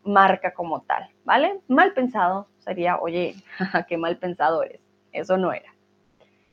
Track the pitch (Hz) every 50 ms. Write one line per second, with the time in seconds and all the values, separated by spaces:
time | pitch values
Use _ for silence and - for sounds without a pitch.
0 | - 202 202 196 196 190 190 - - 180 - - 175 165 151 - - - - -
1 | - - _ _ - - 208 262 302 381 403 381 _ - 254 302 370 403 - 262
2 | 254 254 233 208 180 180 190 202 208 _ _ _ - 196 185 180 170 175 175 -
3 | - 170 170 180 175 - - 196 - - - - 185 190 - 165 - - 175 165
4 | 165 170 175 - 180 180 175 - 147 160 165 151 - - - - _ _ _ _
5 | _ _ - - 165 - 185 190 185 160 123 - - - _ _ _ _ _ _
6 | _ _ _ _ _ _ _ _ _ _